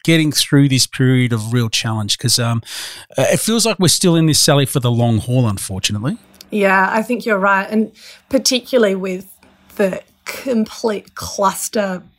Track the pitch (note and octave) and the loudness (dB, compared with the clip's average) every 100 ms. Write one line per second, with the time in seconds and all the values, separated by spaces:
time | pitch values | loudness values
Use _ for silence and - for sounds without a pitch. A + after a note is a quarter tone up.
0 | - E3 D#3 - - C#3+ C#3 C3 - - | 0 2 2 -2 2 4 4 2 -2 0
1 | C3 B2+ B2 A#2 G#2+ B2 A2+ - A#2 A2 | 2 4 2 -2 -2 -2 -2 -2 -4 -4
2 | G#2 - A#2 - A#2 A#2 - - - - | -4 -2 0 0 0 -2 -4 -12 -14 -16
3 | - - - - - A3+ A3+ F#3+ F3 - | -8 -2 0 2 0 0 0 2 2 2
4 | F#3 E3 D#3+ C#3+ - C#3+ C3+ C#3 B2 A#2+ | 2 4 4 4 4 2 2 0 0 2
5 | A#2+ A2 - B2+ A#2 G2 - F#2 - G2+ | 2 0 0 0 0 -2 -6 -6 -4 -4
6 | B2 A3+ - _ - G#3+ G3 F#3+ F#3+ A3+ | -4 -6 -12 _ -8 0 2 4 2 0
7 | A3+ A#3 A3+ G3 G3 G3 G3+ A3 G#3+ - | -2 -4 -2 0 2 0 0 -2 -2 -6
8 | - - _ C4 - B3 - B3+ G#3 F#3+ | -20 -20 _ -2 0 -2 0 2 2 0
9 | F#3+ F#3 F#3+ - _ _ _ - F#3+ D#3+ | -4 -8 -12 -20 _ _ _ -2 -2 -2
10 | - _ - - C4+ A#3 G#3+ - A3+ G3 | -12 _ -14 -10 -2 -2 -2 -4 -4 -4
11 | - - - - G3 - - A3 G3 F3+ | -8 -14 -10 -2 -2 -2 -4 -4 -4 -6
12 | - | -12